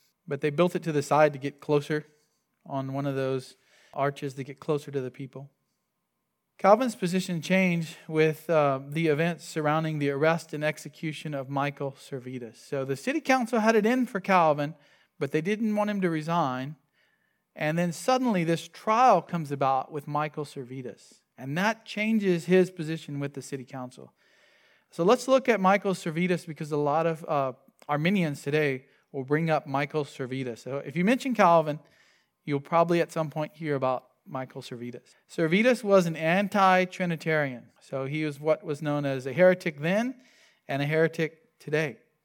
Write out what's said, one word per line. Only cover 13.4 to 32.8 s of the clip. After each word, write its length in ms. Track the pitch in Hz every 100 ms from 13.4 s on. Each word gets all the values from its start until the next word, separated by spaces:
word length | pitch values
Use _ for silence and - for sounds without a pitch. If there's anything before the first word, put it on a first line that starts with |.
| 233 233
had 160 | 214 226
it 100 | 208
in 200 | 254 240
for 160 | 190
Calvin, 540 | 180 190 160 147 147 165 _ _ _ -
but 120 | 143
they 80 | 160
didn't 340 | 160 208 226 208
want 140 | 208
him 100 | 202
to 100 | 185
resign. 680 | 160 151 175 143 127 135 156 _ _ _ _ _ _ _
And 240 | - 151 165
then 140 | 175
suddenly 540 | 165 - 262 254 190 165
this 240 | 170 -
trial 520 | - - 220 254 185
comes 300 | - 175 143
about 400 | 143 135 131 -
with 160 | 151 143
Michael 380 | 147 151 147 143
Servetus. 680 | - 123 131 123 95 - _ _ -
And 200 | 131 151
that 260 | 202 220 -
changes 600 | - 214 226 196 170 156
his 260 | 185 185
position 480 | 185 156 160 - 143
with 140 | 143
the 80 | 143
city 240 | - 135 123
council. 480 | 135 127 - - _ _ _ _ _ _ _ _
So 140 | -
let's 240 | 170 247 -
look 220 | 262 254
at 100 | 214
Michael 360 | 185 202 196 180
Servetus, 500 | 175 156 180 175 170
because 260 | 147 151
a 60 | 151
lot 280 | 147 151 165
of, 200 | 160 165
uh, 260 | 151 135 127 _ _ -
Arminians 520 | 147 165 202 165 143
today 440 | - 151 147 131 131 _ _
will 140 | 139 127
bring 240 | 147 165
up 180 | 156 -
Michael 380 | 135 143 156 143
Servetus. 540 | - 131 131 131 110
So 180 | - 139
if 180 | 151 156
you 80 |
mention 300 | 185 254 269
Calvin, 460 | 226 185 170 156 151 _ _ _ _ _ _ -
you'll 160 | 143
probably 400 | 139 170